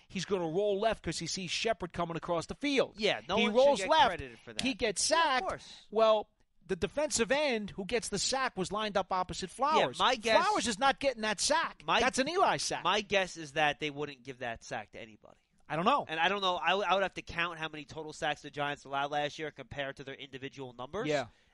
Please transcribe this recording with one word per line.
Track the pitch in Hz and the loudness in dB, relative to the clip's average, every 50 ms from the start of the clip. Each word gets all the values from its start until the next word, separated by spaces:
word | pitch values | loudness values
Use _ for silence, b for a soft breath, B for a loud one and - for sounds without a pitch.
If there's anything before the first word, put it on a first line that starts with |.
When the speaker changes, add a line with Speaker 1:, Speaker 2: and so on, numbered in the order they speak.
| b | b
Speaker 1:
he's | b - 190 160 | b -8 -8 -4
gonna | - 202 185 170 | -2 -2 -2 -2
roll | 160 156 190 208 208 202 190 | -2 -2 0 0 0 0 2
left | 214 226 226 - - | 0 0 0 0 -4
'cause | 170 156 - | -6 -6 -6
he | 175 | -6
sees | 151 - 190 190 151 | -6 -6 -6 -6 -6
Shepard | - - - 226 220 - 190 170 - | -4 -2 -2 -2 -2 -2 -4 -10 -4
coming | - 170 165 165 | -4 -4 -4 -4
across | 160 - - 175 165 156 | -6 -4 -2 -2 -2 -2
the | - 190 | -6 -8
field. | - - 294 277 247 160 - - | -4 -2 0 2 2 2 0 0
Speaker 2:
Yeah, | 196 214 190 139 110 110 151 | -2 0 0 0 0 -2 -2
no | 185 214 | 0 2
Speaker 1:
He | 214 | 2
Speaker 2:
one | 214 208 | 2 4
Speaker 1:
rolls | 247 269 285 277 202 | 6 6 6 6 4
Speaker 2:
should | - 269 | 2 2
get | |
Speaker 1:
left. | 320 320 277 | 6 6 6
Speaker 2:
credited | 226 175 151 143 127 113 - - | 4 4 -2 -8 -12 -14 -16 -16
for | - 110 | -14 -8
that. | 107 - | -4 -4
Speaker 1:
He | 262 254 | -4 -2
gets | 185 - 214 202 - - - | 0 -2 -2 0 0 0 2
Speaker 2:
Yeah, | 302 | 4
of | 330 330 | 4 4
Speaker 1:
sacked. | 302 262 254 381 349 | 4 2 0 0 -2
Speaker 2:
course. | 185 131 - - - - - - | -6 -8 -10 -18 -20 -20 -14 -4
Speaker 1:
Well, | - 214 220 220 220 214 214 _ _ _ _ _ _ _ - - | 2 4 6 6 6 4 2 _ _ _ _ _ _ _ -6 -6
the | 190 | -4
defensive | 170 - 170 - 277 302 294 - - 233 185 262 | -2 -2 -4 -2 -2 -2 0 2 0 2 2 2
end | 285 302 285 240 220 208 180 | 2 2 0 0 -2 -4 -6
who | 147 170 202 | -8 -10 -8
gets | 175 240 226 - - | -2 -2 -4 -2 -2
the | 208 185 | -4 -2
sack | - - 247 269 262 240 - | -2 0 0 0 -2 -2 -2
was | 190 185 - | -4 -4 -4
lined | 180 208 220 214 185 | -2 -4 -2 0 0
up | 202 185 - | 0 0 0
opposite | 190 185 185 - 170 - 196 180 | 0 -2 0 -2 -4 -8 -8 -10
Flowers. | - - 269 294 311 - - 254 247 160 | -4 -2 0 4 4 4 4 4 2 2
Speaker 2:
Yeah, | 190 | 2
my | 226 262 | 4 2
guess | 226 208 226 220 311 349 | 2 2 4 4 4 6
Speaker 1:
Flowers | 403 427 339 196 233 | 4 2 2 0 0
is | 214 180 | 0 2
not | 269 277 - - | 4 4 4 4
getting | 277 277 247 226 214 | 0 -2 -2 0 -2
that | 214 208 - | -2 -2 0
sack. | - - 294 330 320 226 - - - | 0 2 2 2 0 -2 -6 -8 -2
Speaker 2:
my | 156 175 220 | 2 2 4
Speaker 1:
That's | 240 254 - 240 | 4 2 2 0
an | 262 294 | -2 0
Eli | 349 381 359 240 175 143 | 2 4 4 4 4 2
sack. | - - 156 131 113 | 0 -2 -4 -2 0
Speaker 2:
My | 170 190 214 | 2 0 0
guess | 214 - 202 196 190 175 - | 0 2 2 2 2 0 -4
is | 165 160 139 135 | -12 -12 -6 0
that | 156 151 147 143 - | 2 2 2 2 0
they | 156 151 | -4 -6
wouldn't | 139 143 147 147 139 127 120 | -4 -4 -6 -8 -8 _ -14
give | 135 131 120 | -16 -12 -8
that | 127 120 113 110 - | -6 -8 -8 -8 -10
sack | - 135 117 104 - - | -10 -8 -8 -10 -10 -14
to | - | -16
anybody. | 117 110 104 - _ - - _ _ _ _ _ _ - | -16 -16 -18 -20 _ -20 -20 _ _ _ _ _ _ -6
Speaker 1:
I | 147 | -4
don't | 160 175 | 0 2
know. | 220 285 269 - - | 4 4 2 0 -2
Speaker 2:
And | 160 160 | -2 2
I | 165 180 | 2 2
don't | 202 202 196 | 2 2 0
know. | 185 180 | 0 -2
I, | 165 151 170 185 | 0 2 0 2
I | 196 202 175 185 | 2 2 2 2
would | 196 196 | 2 2
have | 175 - | -2 -4
to | 170 151 | -8 -12
count | - - 170 170 175 170 160 | -10 -4 -4 -4 -4 -4 -6
how | 160 156 | -8 -8
many | 151 151 147 | -8 -10 -14
total | - - 156 156 156 151 | -14 -14 -12 -12 -12 -10
sacks | - 165 151 147 - - | -4 -4 -4 -4 -4 -8
the | 147 | -14
Giants | 127 143 143 143 143 131 - | -8 -6 -4 -4 -6 -8 -10
allowed | 131 139 139 143 143 | -8 -4 -4 -2 -2
last | 147 147 147 147 - - | -2 -2 -2 -2 -4 -6
year | 156 147 | -10 -10
compared | - - 127 113 - 143 139 135 135 | -10 -12 -16 -14 -10 -8 -8 -8 -8
to | - 139 | -10 -12
their | 135 135 | -14 -14
individual | - 131 139 127 131 131 135 - 131 135 123 120 120 | -14 -16 -16 -14 -12 -12 -12 -12 -12 -14 -14 -12 -12
numbers. | 123 135 156 202 220 151 | -12 -10 -8 -6 -4 -2
Speaker 1:
Yeah. | 151 143 123 104 b b b b | -2 -2 -2 -4 b b b b